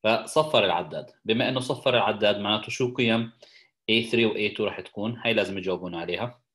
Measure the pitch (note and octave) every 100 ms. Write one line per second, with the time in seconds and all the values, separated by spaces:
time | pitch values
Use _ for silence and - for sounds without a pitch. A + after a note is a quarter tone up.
0 | G#2+ A2+ - D#3 D#3 A#2+ G2 E2+ F2 D2+
1 | - _ G#2 A2+ A#2+ C3 B2 C3+ C3+ B2
2 | G2+ G#2 G#2 G2+ G2+ G#2 - - B2 B2
3 | A#2 A2+ A#2 _ - - _ _ - A2+
4 | A2+ A#2+ A2 G#2 G#2 - G#2 F#2+ - -
5 | G#2+ A#2+ A#2+ A2 F#2+ G2 F#2 F2+ F2 E2+
6 | E2+ F2 B2 - _